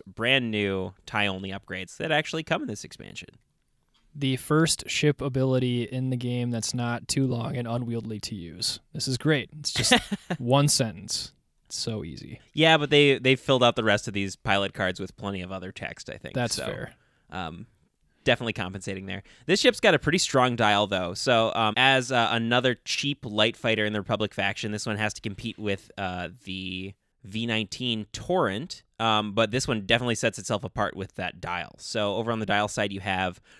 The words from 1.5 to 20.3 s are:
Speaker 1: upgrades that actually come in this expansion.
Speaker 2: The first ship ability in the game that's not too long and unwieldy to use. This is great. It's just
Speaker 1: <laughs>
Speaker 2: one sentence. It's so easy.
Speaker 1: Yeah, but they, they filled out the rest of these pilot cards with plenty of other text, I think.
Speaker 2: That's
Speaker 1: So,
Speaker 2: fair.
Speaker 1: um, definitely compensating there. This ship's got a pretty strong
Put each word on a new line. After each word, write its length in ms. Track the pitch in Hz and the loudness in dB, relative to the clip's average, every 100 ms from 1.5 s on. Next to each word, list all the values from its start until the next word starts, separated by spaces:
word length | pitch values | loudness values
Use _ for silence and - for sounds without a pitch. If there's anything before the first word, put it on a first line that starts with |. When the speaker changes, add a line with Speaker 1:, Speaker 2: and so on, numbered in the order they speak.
Speaker 1:
upgrades 460 | 98 - 95 92 - | -10 -10 -10 -10 -8
that 140 | 165 | -2
actually 300 | 151 160 160 | 0 0 -6
come 220 | 160 285 | -2 -4
in 40 | 277 | -4
this 160 | 208 | -10
expansion. 460 | - - 50 - - _ _ _ _ _ _ _ _ 147 | -12 -16 -16 -16 -18 _ _ _ _ _ _ _ _ -4
Speaker 2:
The 220 | 135 131 | -2 -2
first 520 | - 156 160 - - | 2 4 4 2 -2
ship 320 | - 151 143 | 2 2 2
ability 600 | 135 131 131 127 127 123 | -2 0 2 2 2 0
in 260 | 117 127 131 | -2 -2 -2
the 80 | 127 | -2
game 320 | 120 123 120 | -2 -2 -2
that's 240 | 117 - | -2 -2
not 340 | 123 120 120 - | -2 -2 -4 -2
too 200 | 143 131 | 0 0
long 280 | 120 120 123 | 0 -4 -4
and 120 | 117 | -4
unwieldy 520 | 120 117 117 113 104 | -4 -2 -4 -6 -8
to 140 | - 104 | -8 -10
use. 440 | 85 87 - - _ | -10 -6 -4 -6 _
This 140 | - - | -6 -4
is 100 | 123 | 0
great. 300 | 156 147 - 151 | 2 0 -2 -8
It's 140 | 143 | -6
just 200 | - - | 0 4
Speaker 1:
<laughs> 440 | - - 202 - - | 4 2 -10 -8 -6
Speaker 2:
one 300 | 120 139 147 | 4 4 6
sentence. 640 | - 113 87 - - - _ _ _ - | 2 0 -4 -8 -6 -8 _ _ _ -14
It's 100 | - | -8
so 260 | - 110 | -6 -6
easy. 360 | 85 65 - - _ | -8 -12 -14 -18 _
Speaker 1:
Yeah, 240 | 147 160 160 | 4 6 6
but 120 | 143 | 6
they, 300 | 147 143 135 | 8 8 6
they 160 | 131 131 | 4 2
filled 280 | - 131 | 4 6
out 120 | 120 117 | 6 6
the 80 | |
rest 240 | 110 104 - | 4 2 2
of 80 | 98 | -4
these 200 | 98 - | -4 -4
pilot 380 | - 101 98 | 0 2 2
cards 260 | - 92 92 | -2 -4 -2
with 160 | 95 - | -8 -8
plenty 240 | 101 98 | -8 -6
of 100 | 92 | -8
other 200 | 95 92 | -10 -12
text, 380 | - - - - | -10 -10 -10 -14
I 80 | - | -12
think. 160 | - | -8
Speaker 2:
That's 220 | 127 117 - | -4 -2 -2
Speaker 1:
So, 100 | 60 | -4
Speaker 2:
fair. 280 | - - _ _ _ _ | -8 -10 _ _ _ _
Speaker 1:
um, 380 | 92 82 87 113 _ _ _ _ _ | -8 -8 -10 -16 _ _ _ _ _
definitely 300 | 135 120 117 | 0 0 0
compensating 520 | 110 92 98 98 95 95 | -4 -6 -8 -8 -10 -8
there. 160 | 95 - - - | -10 -12 -12 0
This 140 | 196 | 4
ship's 200 | 247 240 | 4 4
got 140 | 214 | 4
a 60 | 156 | 4
pretty 180 | 156 170 | 4 0
strong 380 | - | 2